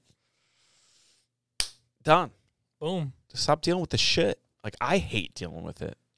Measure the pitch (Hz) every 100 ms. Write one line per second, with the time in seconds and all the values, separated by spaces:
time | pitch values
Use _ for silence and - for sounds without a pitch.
0 | _ _ _ _ _ _ _ _ _ _
1 | _ _ _ _ _ - - - _ _
2 | 156 170 139 - _ _ _ _ 160 185
3 | 139 - _ - - 151 170 180 165 113
4 | - 165 196 - _ _ 104 - 123 190
5 | - 110 78 - 82 80 82 - 82 -
6 | _